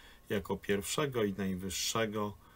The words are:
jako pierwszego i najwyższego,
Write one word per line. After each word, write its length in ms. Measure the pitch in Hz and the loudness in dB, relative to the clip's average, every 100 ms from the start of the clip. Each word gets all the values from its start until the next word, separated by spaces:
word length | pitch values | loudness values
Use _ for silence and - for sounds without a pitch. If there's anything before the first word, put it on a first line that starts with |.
| - - - | -20 -14 -2
jako 280 | 104 - 95 | -2 0 -4
pierwszego 680 | - 101 - - 143 123 | 0 0 0 0 0 2
i 80 | 104 | 2
najwyższego, 1000 | 95 95 90 95 - - 113 110 107 104 - - | 2 -2 -2 -2 -2 0 2 2 0 -2 -4 -18